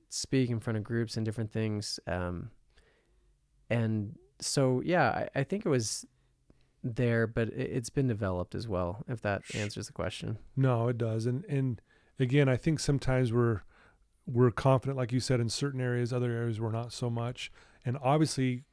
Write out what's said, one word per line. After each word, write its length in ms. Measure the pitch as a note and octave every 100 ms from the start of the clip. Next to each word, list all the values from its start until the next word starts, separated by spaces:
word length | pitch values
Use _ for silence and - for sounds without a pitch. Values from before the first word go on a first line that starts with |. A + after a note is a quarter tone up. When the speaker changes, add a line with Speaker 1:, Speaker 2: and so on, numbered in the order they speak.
| -
Speaker 1:
speak 400 | - - C3+ B2
in 100 | A#2
front 180 | A#2+ A2
of 60 |
groups 320 | G2 A#2 A2+ -
and 80 | A2
different 260 | A2 A2
things. 480 | A2 A2 G#2 G2+ - -
Um, 440 | F2 F2+ F2 - - _ _ _ _ _ _ _ _ _ _ -
and 480 | A#2 A2+ A2 G#2 D#3 _ -
so, 420 | - - C3 B2+
yeah, 260 | - F3 B2+ E2+ - -
I, 40 |
I 20 |
think 220 | C#3 G3 F#3+
it 40 |
was 360 | C3 A2 - - _ _ _ _ _ _ _
there, 440 | B2+ A2+ A#2+ A#2 A2+
but 220 | A#2 A2+
it, 200 | - B2+
it's 180 | C3 A#2
been 180 | - C3
developed 480 | G#2+ G2+ F2+ F2+ G2
as 120 | A2+
well, 360 | F2+ F2 G2 -
if 140 | A#2
that 220 | G#2 G2 -
Speaker 2:
Sh- 100 | A#2
Speaker 1:
answers 320 | G#2 G#2+ G#2
the 60 |
question. 440 | - E2+ - - A2 - -
Speaker 2:
No, 320 | C3 A#2 A#2
it 100 | A#2
does. 280 | A#2 A2+ A#2
And, 200 | B2 G3+
and 360 | C#3+ C3 A#2 _ _ _ -
again, 300 | C3 C#3+ C3+
I 80 | B2
think 220 | - D3+
sometimes 520 | - C#3 - B2+ B2+
we're, 300 | A#2 A#2 G#2+ - - - _ _ _ -
we're 260 | A#2+ B2
confident, 460 | - C3+ C3 C3+ C3+
like 140 | B2+
you 80 | B2+
said, 200 | - B2+
in 100 | A#2
certain 320 | - C#3+ C3
areas, 300 | B2+ A#2+ A#2+
other 180 | B2 B2
areas 280 | A#2 A#2 G#2+
we're 120 | A2+
not 220 | A2+ A#2+
so 160 | - B2
much. 420 | A#2 A#2 B2+ - - - _ B2+
And 120 | C3+
obviously, 640 | C3 D3+ D#3 - C3 B2 -